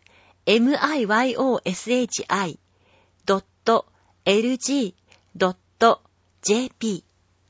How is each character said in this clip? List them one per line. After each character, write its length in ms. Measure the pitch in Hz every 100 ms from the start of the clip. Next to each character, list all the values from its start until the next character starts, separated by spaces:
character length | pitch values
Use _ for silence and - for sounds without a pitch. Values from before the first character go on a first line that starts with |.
| _ _ _ _ -
エ 140 | 214
ム 160 | 240 294
ア 160 | 294 302
イ 100 | 208
ワ 180 | 214
イ 120 | 254 -
オ 220 | 269 226
ー 40 |
エ 100 | -
ス 180 | 180 -
エ 100 | 247
イ 60 | 247
チ 160 | - -
ア 180 | 190 185
イ 120 | 139 _ _ _ _ _ _ -
ド 120 | 196
ッ 60 | - _
ト 220 | - 226 - _ _ _
エ 180 | - 202
ル 160 | 233 254
ジ 160 | -
ー 200 | 277 214 - _ _ _ 170
ド 140 | 185
ッ 60 | 185 _ -
ト 240 | 233 - _ _ _ _
ジ 120 | -
ェ 140 | 214 254
ー 40 | -
ピ 260 | 226 185 -
ー。 20 | _ _ _